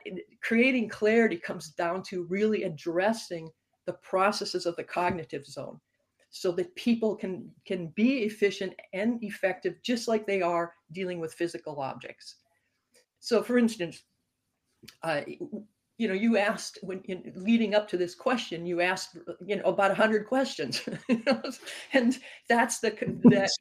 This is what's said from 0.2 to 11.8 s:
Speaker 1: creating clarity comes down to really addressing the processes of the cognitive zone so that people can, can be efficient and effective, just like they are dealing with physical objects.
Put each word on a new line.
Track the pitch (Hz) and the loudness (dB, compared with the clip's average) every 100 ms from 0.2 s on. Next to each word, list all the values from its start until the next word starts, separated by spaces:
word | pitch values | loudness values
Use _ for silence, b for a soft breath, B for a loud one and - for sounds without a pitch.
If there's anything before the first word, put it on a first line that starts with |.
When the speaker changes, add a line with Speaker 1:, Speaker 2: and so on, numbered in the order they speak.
| - _ | -14 _
Speaker 1:
creating | - 226 254 254 208 | 0 4 4 4 -2
clarity | - 214 226 226 170 | 0 4 6 4 2
comes | - 175 - | -6 -10 -8
down | - 170 185 185 | -4 -2 -2 -6
to | 180 | -8
really | 170 190 214 208 | -4 0 2 0
addressing | 190 151 170 170 196 226 - 170 160 - _ _ - | -2 -6 -4 0 0 0 -6 -10 -12 -18 _ _ -10
the | |
processes | 175 - 190 196 214 202 185 170 | -10 -2 2 2 0 -4 -4 -4
of | 170 | -6
the | |
cognitive | - - 180 185 156 143 135 | -6 -2 -2 -2 -6 -10 -10
zone | - 135 156 _ _ _ _ _ | -12 -12 -14 _ _ _ _ _
so | - 190 | -4 -2
that | 175 175 - | 0 -4 -2
people | - 226 220 185 | 0 2 0 -2
can, | 190 180 - - - | -6 -8 -12 -14 -8
can | 190 165 180 | -6 -4 2
be | 233 269 | 2 4
efficient | 214 214 202 190 185 - - | -2 2 0 0 -6 -10 -10
and | 190 220 233 | -2 -2 -2
effective, | 208 - 190 180 185 175 | -6 -2 -2 0 -4 -4
just | - 240 233 | -2 -2 0
like | 220 214 | 0 0
they | 196 | 0
are | 175 175 170 - - | 2 0 -2 -8 -14
dealing | 165 185 175 | -8 -6 -4
with | 160 - | -6 -4
physical | 170 170 156 | -4 -4 -10
objects. | 143 | -6